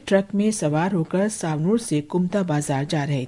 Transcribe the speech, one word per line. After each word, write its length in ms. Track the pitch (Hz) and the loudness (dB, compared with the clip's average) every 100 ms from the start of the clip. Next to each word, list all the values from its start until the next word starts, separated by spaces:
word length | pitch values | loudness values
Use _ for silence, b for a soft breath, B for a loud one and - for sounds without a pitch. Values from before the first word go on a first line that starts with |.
| - | 2
ट्रक 200 | 196 196 202 | 2 2 0
में 140 | 214 | 0
सवार 420 | 214 151 151 180 | 0 0 2 0
होकर 340 | 190 160 185 208 | 0 0 0 0
सावनूर 500 | - 170 151 165 226 | -2 -4 0 2 0
से 200 | 226 151 | 0 -2
कुमता 420 | 147 180 180 208 | 0 -2 0 0
बाजार 420 | 180 147 147 135 147 | 0 0 0 -2 0
जा 180 | 160 | -2
रहे 220 | 143 143 | -2 -2